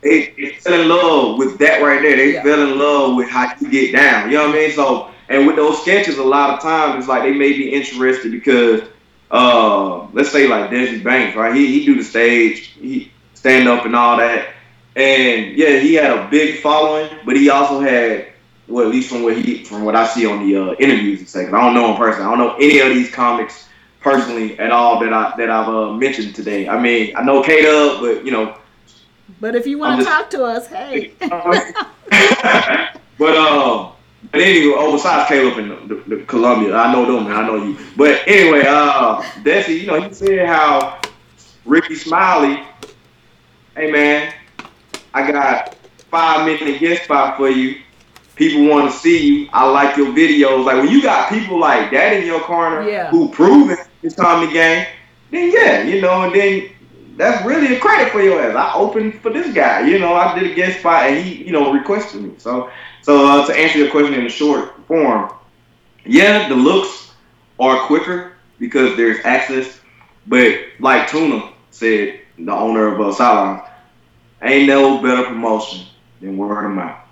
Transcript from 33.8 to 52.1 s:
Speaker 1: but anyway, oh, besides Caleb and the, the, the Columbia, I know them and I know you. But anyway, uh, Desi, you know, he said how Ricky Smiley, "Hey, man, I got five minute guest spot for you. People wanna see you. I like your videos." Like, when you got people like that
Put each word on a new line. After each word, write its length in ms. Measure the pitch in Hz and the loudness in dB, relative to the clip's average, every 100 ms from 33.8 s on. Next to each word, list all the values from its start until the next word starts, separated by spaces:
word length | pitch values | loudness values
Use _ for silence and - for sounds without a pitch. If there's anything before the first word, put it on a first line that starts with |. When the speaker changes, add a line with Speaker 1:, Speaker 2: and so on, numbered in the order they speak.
| 92 - _ _ - | -6 -20 _ _ -6
Speaker 1:
but 100 | - | 0
anyway, 320 | - 170 147 139 | 4 4 4 2
oh, 160 | 151 | 0
besides 360 | 147 185 156 143 | 0 0 0 0
Caleb 280 | 143 127 113 | 2 0 -2
and 120 | 104 90 101 | -10 -12 -12
the, 60 | |
the, 220 | 107 - 107 | -12 -8 -10
the 80 | |
Columbia, 500 | - 123 120 113 104 110 | -4 0 2 2 0 0
I 160 | 120 | 2
know 140 | 127 123 | 2 0
them 200 | 123 104 | -2 -2
and 80 | |
I 120 | 104 113 | -4 -4
know 100 | 107 | -4
you. 140 | 101 98 - - | -6 -10 -12 2
But 260 | 147 131 - | 2 2 2
anyway, 360 | 202 170 147 135 | 4 6 4 4
uh, 560 | 147 147 135 117 107 - - | 2 2 2 0 -2 -8 -6
Desi, 380 | 107 190 175 165 | -2 0 0 -4
you 60 | 196 | -2
know, 140 | 156 | -4
he 100 | 190 | -4
said 340 | - 196 190 175 | -4 -2 0 0
how 540 | 165 147 139 139 - - - _ _ _ _ | 2 2 2 -2 -8 -16 -16 _ _ _ _
Ricky 300 | 117 156 - | 0 0 0
Smiley, 680 | 160 160 165 190 165 143 139 - - - _ _ _ _ _ _ _ _ | -10 -4 0 0 2 0 -2 -10 -20 -20 _ _ _ _ _ _ _ _
"Hey, 160 | - 156 | -8 -2
man, 440 | 147 147 151 147 - - - - _ _ - _ | 0 2 0 -4 -14 -20 -20 -20 _ _ -20 _
I 160 | 139 139 | -6 -2
got 440 | 143 131 113 - - _ _ _ | -2 0 -2 -6 -16 _ _ _
five 340 | 165 160 156 160 | -2 0 0 0
minute 320 | 151 151 139 | -2 -4 -2
guest 260 | 165 170 | -2 -2
spot 340 | - 143 135 131 | -2 0 0 0
for 100 | 135 | 0
you. 280 | 131 131 139 - _ _ - _ | 0 -2 -6 -18 _ _ -20 _
People 320 | - 156 147 147 | 0 0 4 4
wanna 240 | 147 143 | 4 2
see 360 | - 165 170 147 | 0 0 2 2
you. 220 | 143 143 | 0 0
I 100 | - 135 | 0 2
like 260 | 139 143 143 | 2 2 0
your 120 | 139 | 0
videos." 580 | 135 160 147 135 131 131 | 2 2 4 4 2 2
Like, 100 | 131 | 2
when 60 | 147 | 4
you 120 | 262 | 4
got 280 | 277 190 - | 4 0 0
people 280 | 214 190 175 | -4 -4 -2
like 320 | 156 196 - | 0 0 0
that 200 | 135 175 | 0 2